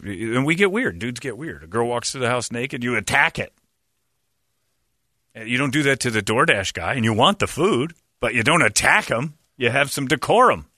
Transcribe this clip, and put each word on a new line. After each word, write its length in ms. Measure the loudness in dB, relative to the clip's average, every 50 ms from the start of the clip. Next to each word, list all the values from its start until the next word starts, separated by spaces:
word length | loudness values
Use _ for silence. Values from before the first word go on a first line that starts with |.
and 440 | -6 -10 -8 -6 -4 -2 0 0 0
we 100 | 0 2
get 160 | 2 2 2
weird. 260 | 2 0 -2 -2 -4
Dudes 220 | -4 -6 -8 -8 -6
get 180 | -8 -8 -8
weird. 260 | -8 -10 -12 -12 -14 -12
A 40 |
girl 180 | -6 -2 -2 0
walks 240 | 0 -2 -4 -4 -6
through 100 | -6 -2
the 80 | -2 0
house 220 | 0 -2 -4 -6
naked, 320 | -6 -6 -6 -6 -6 -4 -4
you 120 | -2 -2
attack 420 | -2 -2 0 2 2 2 2 0
it. 160 | -6 -10 -10 _ _ _ _ _ _ _ _ _ _ _ _ _ _ _ _ _ _ _ _ _ _ _ _ _ _ _ _ _ _ _ _ _ _ _ _ -18
Uh, 40 | -14 -8
you 140 | -4 -2 -2
don't 120 | -2 0 0
do 100 | 2 2
that 160 | 2 2 2
to 80 | 0 0
the 100 | 0 0 0
DoorDash 500 | 2 2 2 4 4 2 0 0 -4 -6
guy, 220 | -4 -4 -2 -2
and 100 | 0 2
you 80 | 2 4
want 240 | 4 4 4 4 2
the 80 | -2
food, 460 | -4 -2 0 0 2 2 0 -2 -4 -8 _ _ _ _ -6
but 140 | -4 -2 0
you 80 | 0 2
don't 200 | 2 4 4 4
attack 420 | 2 2 2 2 4 2 2 2
him. 300 | 0 -2 -2 -2 -6 -8 _ _ _ _
You 120 | -2 -2 0
have 220 | 2 0 0 -2
some 160 | -2 -4 -2
decorum. 580 | 0 -2 -2 2 2 4 6 6 4 4 0 -4 _ _